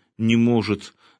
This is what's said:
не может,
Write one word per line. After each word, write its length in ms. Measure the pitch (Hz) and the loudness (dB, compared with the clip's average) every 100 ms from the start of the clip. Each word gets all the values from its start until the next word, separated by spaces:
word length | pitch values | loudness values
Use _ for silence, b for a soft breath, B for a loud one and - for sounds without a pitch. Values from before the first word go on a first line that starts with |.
| _ - | _ -4
не 180 | 113 117 | 0 2
может, 580 | 117 117 101 101 - b b | 2 0 -2 -6 -8 b b